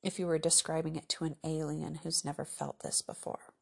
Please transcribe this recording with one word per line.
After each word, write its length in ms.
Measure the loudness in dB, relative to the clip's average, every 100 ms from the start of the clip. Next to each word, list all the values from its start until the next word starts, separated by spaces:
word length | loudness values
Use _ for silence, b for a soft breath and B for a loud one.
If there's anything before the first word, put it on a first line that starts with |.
if 160 | -4 -2
you 80 | 2
were 120 | 4
describing 580 | 6 6 4 2 0 -2
it 120 | -4
to 160 | -2
an 120 | -2 -2
alien 520 | -2 -2 -2 -2 -4
who's 320 | -6 -2 0 0
never 180 | -2
felt 360 | -4 -4 -6 -4
this 200 | -2 -2
before. 540 | -2 -6 -8 -8 -10 -10